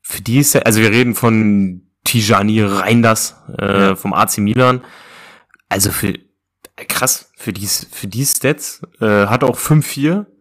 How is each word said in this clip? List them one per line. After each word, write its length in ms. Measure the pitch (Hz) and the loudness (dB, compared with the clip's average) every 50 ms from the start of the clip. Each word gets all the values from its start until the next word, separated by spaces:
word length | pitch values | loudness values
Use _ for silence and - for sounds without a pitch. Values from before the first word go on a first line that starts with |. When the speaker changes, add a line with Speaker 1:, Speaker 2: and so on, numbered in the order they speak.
Speaker 1:
Für 220 | _ - - - | _ -14 -14 -10
die 160 | 98 - 117 135 | -6 0 2 2
ist 160 | 143 131 - | 2 4 2
ja, 80 | 139 | 2
also 180 | - 117 110 110 | 2 2 2 4
wir 100 | 110 110 | 4 4
reden 240 | 104 120 127 123 113 | 4 4 2 2 0
von 680 | - - 117 113 110 107 104 104 101 98 95 90 90 _ _ _ _ _ | 0 0 2 2 4 2 2 2 2 0 -2 -4 -10 _ _ _ _ _
Tijani 580 | - - 117 107 101 113 95 101 104 107 110 | -2 0 0 2 2 2 2 2 2 2 2
Reinders, 720 | 107 101 98 98 92 101 117 117 117 113 110 - - - - _ _ - - - | 2 0 0 -2 0 2 4 4 4 4 2 0 -2 -8 -10 _ _ -16 -10 -6
äh, 220 | - 98 98 98 98 98 | -2 0 2 2 2 2
Speaker 2:
Ja. 60 | 95 | 2
Speaker 1:
vom 180 | 92 - 101 95 | -2 -4 -4 0
A 120 | - 110 | 0 0
C 140 | - - - | 0 0 -2
Milan. 420 | 101 101 110 127 127 127 127 127 - - - - - - - - - - - _ _ _ _ _ _ _ | -2 0 2 2 2 2 2 0 -6 -14 -20 -20 -20 -20 -20 -20 -20 -20 -20 _ _ _ _ _ _ _
Also 220 | - 98 98 101 | -4 -2 -2 -4
für, 220 | 98 - - 101 92 - _ _ _ _ _ _ _ _ _ - _ - - _ | -4 -4 -4 -6 -6 -6 _ _ _ _ _ _ _ _ _ -20 _ -20 -10 _
krass, 420 | - - 139 131 - - - _ _ | -4 -2 -2 -2 -2 -4 -8 _ _
für 160 | _ - 113 | _ -10 -10
die, 140 | 95 98 101 | -8 -8 -6
für 400 | 101 - - - - - - - | -6 -6 -6 -8 -12 -16 -14 -12
die 180 | 101 92 117 139 | -8 -6 -4 -4
Stats, 580 | 139 - - - 135 147 143 - - - - - - _ _ | -4 -4 -2 -2 -2 -2 -2 -6 -16 -14 -16 -20 -20 _ _
äh, 260 | 110 107 104 101 101 | 0 2 2 2 2
hat 180 | 101 117 123 143 | 2 0 0 0
auch 140 | 127 117 - | 0 -2 -2
fünf 280 | - - 156 156 139 | 0 2 2 2 2
vier 400 | - - 139 139 156 175 208 208 _ _ _ | 0 -6 -4 -2 0 -2 -2 -4 _ _ _